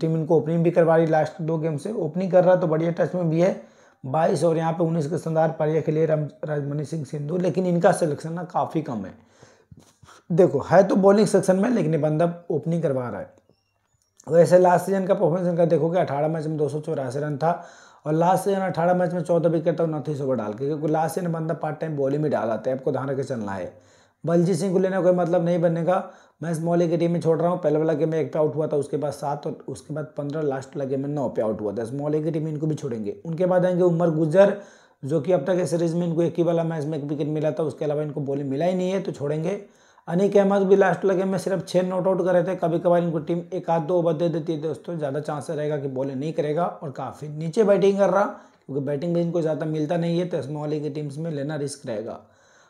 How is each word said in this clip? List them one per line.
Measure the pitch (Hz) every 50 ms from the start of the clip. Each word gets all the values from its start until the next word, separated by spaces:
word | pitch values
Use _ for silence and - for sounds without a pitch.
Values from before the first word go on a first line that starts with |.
टीम | 165 160 160
इनको | 160 156 151 175
ओपनिंग | 180 151 151 165 170 165
भी | 170
करवा | 170 185 165 160 160
रही | 165 165
लास्ट | 160 160 156 151 147 - -
दो | 165 156 165 160
गेम | 151 165 156
से, | 139 - 196
ओपनिंग | 226 226 170 151 - 180 190 185
कर | 175 185 175
रहा | 185 185
है | 180
तो | 180
बढ़िया | 160 156 156 165 170
टच | 165 - 175 147 -
में | 180 175 165
भी | 156 165
है। | 170 196 208 202 - - _ _ _ _ _ _ -
बाईस | 131 131 156 165 196 202 143 151
और | 170 165
यहाँ | 160 160 165
पे | 165 170 175
उन्नीस | 160 165 170 143
के | 147 175 147
शानदार | - 165 160 160 160 160 156 -
पारियां | 156 151 160 160
खेले | 147 - 151 156 160
राम-, | 156 156 156 151 139 - - -
राजमणि | 151 151 147 139 143 143 151 147
सिंह | - 165 165 139
सिंधु, | - - 147 147 143 170
लेकिन | 185 180 185 - 185 185
इनका | 180 175 170 175 196
सिलेक्शन | 170 - 175 156 143 135 - 160
ना | 165 175 170
काफ़ी | 170 - 156 143 - - 160
कम | 143 - 120 107 95
है। | 90 87 - _ _ _ _ - - _ _ _ - - - - _ _ _ - - - - _ -
देखो, | 170 160 180 147 131 135
है | 107 - 156 185
तो | 196 190 -
बॉलिंग | 202 185 196 202 214 214
सेक्शन | - - 190 175 - 185
में, | 190 196 247
लेकिन | 247 214 160 156
ये | 160 151
बंदा | 143 156 156 151 170 175 170 - - -
ओपनिंग | 180 143 - 165 165 170
करवा | 156 156 135 127 123 117
रहा | 101 92
है। | - - - _ _ _ _ _ _ _ _ _ _ _ _ _ _ _ _ _ - -
वैसे | 151 170 165 139 175 185
लास्ट | 180 175 175 170 175
सीजन | 190 196 196 190
का | 180 196
परफॉर्मेंस | 185 202 156 165 190 180 175
इनका | 175 165 175
देखोगे, | 165 170 147 151 165 170 185
अठारह | 160 131 135 143 151 156
मैच | 160 165 147
में | 156 156
दो | 147 151 139
सौ | 135 151
चौरासी | 147 165 156 143 135 127 120 147
रन | 147 - 147
था, | 127 156 165 175 170 - - - - - - - _ -
और | 147
लास्ट | 156 160 170 180 190 180 180
सीजन | 202 196 190
अठारह | 190 185 170 170 165 175 180
मैच | 180 180 170
में | 175 180
चौदह | 160 - 170 170 156 170
विकेट | 165 165 151 175 165 170
था, | 165
उनतीस | 160 156 151 131 156 147 131
ओवर | 143 131 131
डाल | 113 107 104
के, | 104 110 135
क्योंकि | 143 160 147 151 160
लास्ट | 156 156 160 156 -
सीजन | 190 180 170
बंदा | 165 165 160 160 165
पार्ट | 151 - 156 147 -
टाइम | 165 160 151
बॉलिंग | 139 135 135 143 147
भी | 151 143
डाला | 120 107 107 113 110
था, | 107 - 131
आपको | 131 131 - 156
ध्यान | 135 127 131 139
रखे | 139 127
चलना | 135 127 131 117 104 98
है। | 98 95 87 85 - - _ _ _ _ _ _ _ _ -
बलजीत | 147 170 175 170 175 196
सिंह | 147 190 196
को | 175 196
लेने | 190 185 190
का | 190
कोई | 160 180
मतलब | 180 180 175 165 175 180 170
नहीं | 170 175 175
बनेगा। | 170 175 165 170 165 165 185 190 190 - - - _ _ _ -
मैं | 147 170 170
स्मॉल | 151 165 170 175 175
ए | 180 165
की | 151
टीम | 143 170 170
में | 170 170
छोड़ | - 160 165 151
रहा | 170 175
हूँ, | 180 175
पहले | - 151 151 156
वाला | 156 160
गेम | 160 139 160 160
में | 160 160
एक | 147 135
पे | 170 165
आउट | 156 151 131
हुआ | 151 156
था, | 143 160
उसके | 147 139 - -
बाद | 143 147 147
सात | 139 - 156 139 147 151 -
और | 165 131 - - -
उसके | 135 - - - 147
बाद | 156 147 151 -
पन्द्रह, | - 143 143 139 160
लास्ट | 156 143 139 135 131 - -
वाला | 143 139
गेम | 127 139 135
में | 139 143
नौ | 147 147 131 110
पे | - -
आउट | 113 107 104 95
हुआ | 104 101
था। | 98 113 113
स्मॉल | 110 131 139 143 151 151
ए | 156
की | 151 165
टीम | 156 160 151 160
इनको | 151 147 156
भी | 160 151
छोड़ेंगे। | - - 135 120 110 104 101 - - -
उनके | 170 165 156 185
बाद | 175 185 180 175
आएंगे | 185 180 170
उमर | 180 180 165 165 175 170
गुज्जर, | 156 156 165 151 151 190 196 196 196 - - - - - _ _ _ -
जो | - 131 151 165
कि | 135 175
अब | 180 165 143
तक | 190 185 180
इस | 180 139
सीरीज | 160 165 170 165 160
में | 175 175
इनको | 170 160 160
एक | 170 160 165
ही | 175
वाला | 170 170 170 165 165
मैच | 160 165 160 139
में | 151 160 143
एक | 143
विकेट | 143 156 139 160 147
मिला | 151 156 151 156
था, | 143 -
उसके | 165 147 - - 160
अलावा | 147 147 147
इनको | 151 151 135 151
बॉलिंग | 139 135 139 139 143 135
मिला | 135 143 156
ही | 180 185
नहीं | 185 180 180
है, | 190 196
तो | 180 -
छोड़ेंगे। | 160 - 143 143 151 156 160 180 202 208 - - _ _ _ _ _ _ - -
अनिक | 170 175 202 196 202
अहमद | 202 196 196 202 202
भी | 196 185 202
लास्ट | 196 196 185 170 175 -
वाला | 190 190 180
गेम | 190 190
में | 190 175
सिर्फ | - 185 190 175 - -
छः | - 180
नॉट | 185 180 185 185 175
आउट | 190 190 175 175
करे | 185 180 180 170
थे। | 190 185
कभी | 175 175 165 160 165
कभार | 170 175 175 175
इनको | 170 170 156 165
टीम | 143 170 170 170 170 -
एक | 185 180 170 -
आध | 165 165
दो | 151 147 180 175
ओवर | 160 170
दे | 160 147 175 170
देती | 156 170 151 170
है | 165 147
दोस्तों, | 123 - 135 - - - 175 160
ज़्यादा | 151 135 139 151
चांस | 147 160 151 147 123 -
रहेगा | 165 143 151 151 151
कि | 143 135 139
बॉलिंग | 131 127 135 139 135 127
नहीं | 143 160
करेगा, | 156 - 147 151 151 165 170
और | - - - - 143
काफ़ी | 123 - 135 120 107 - 147 151
नीचे | 147 151 160 165 156 233 214
बैटिंग | 196 202 190 185 196 196 196
कर | 202 180
रहा, | 185 196 202
क्योंकि | 277 - - - - _ _ _ - 135 143 135
बैटिंग | 139 147 139 175 175 170
में | 170
इनको | 170 170 165 175
ज़्यादा | 156 160 156 139 160
मिलता | 156 156 156 151 147 180
नहीं | 170 170 170 170 170
है, | 180
तो | 170 175 156
स्मॉल | 123 131 151 151 151 151
ए | 151 151
की | 147 151
टीम्स | 135 156 151 143 135 151
में | 160 170
लेना | 156 139 139 147 156
रिस्क | 147 143 135 - - -
रहेगा। | 127 110 104 113 113 90 - - _ _ _ _ _ _ _ _ _